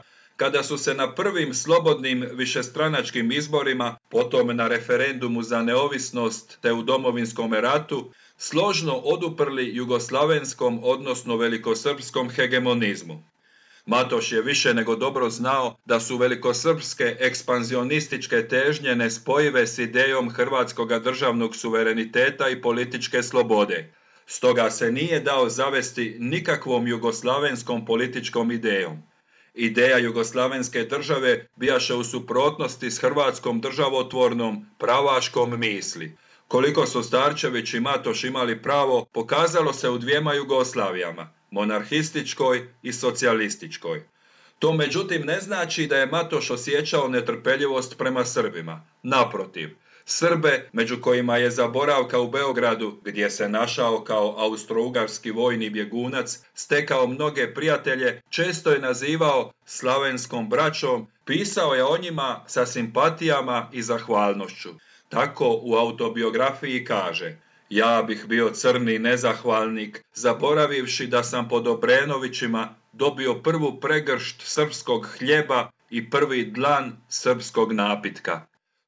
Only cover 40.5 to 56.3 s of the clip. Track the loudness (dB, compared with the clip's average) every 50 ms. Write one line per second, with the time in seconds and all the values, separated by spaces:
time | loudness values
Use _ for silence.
40.5 | 2 2 2 0 0 -2 -2 -2 -2 -4 -4 -6 -8 -10 -14 -16 _ _ _ _
41.5 | -4 -2 0 0 0 -2 -2 -2 -2 -2 -2 -2 -4 -6 -6 -4 -2 0 2 2
42.5 | 2 0 -2 -8 -16 _ -10 -10 -6 -2 -2 -2 0 2 2 2 2 2 0 -2
43.5 | -4 -8 -12 -14 -14 -10 -8 -8 -8 -8 -10 _ _ _ _ _ _ _ _ _
44.5 | _ 0 0 2 2 2 2 0 0 -2 -2 -2 -2 -2 -2 -2 -4 -4 -4 -4
45.5 | -4 -4 -4 -2 -2 -2 -2 0 2 2 2 2 0 -2 -2 0 -2 -2 -2 -2
46.5 | -4 -4 -2 0 0 0 0 2 0 0 2 2 0 0 0 -2 -2 -2 0 0
47.5 | 2 2 2 0 0 0 -2 -4 -4 -4 -2 0 0 0 0 0 0 0 0 0
48.5 | -2 -6 -10 -10 -12 -14 -16 _ _ _ -4 0 2 2 2 2 0 -4 -8 -8
49.5 | -8 -10 -10 -10 -12 _ _ _ _ -16 _ -8 -4 0 2 2 4 4 4 4
50.5 | 2 2 0 -4 -2 -2 -2 -2 -2 -2 2 2 2 2 2 2 2 2 2 2
51.5 | 2 2 0 0 0 0 2 2 2 2 2 2 0 0 0 0 0 -2 0 0
52.5 | 0 2 2 2 2 0 -2 -6 -8 -8 -10 -8 -2 -2 -2 0 0 -2 -2 0
53.5 | 0 0 0 0 0 0 0 2 0 0 -2 -2 0 2 2 0 0 0 -2 -2
54.5 | -2 -4 -6 -4 -2 0 0 0 0 -2 -2 -2 -4 -8 -8 -6 -2 0 0 0
55.5 | 0 0 -2 -4 -4 -4 -6 -4 -4 -4 -4 -4 -4 -4 -4 -6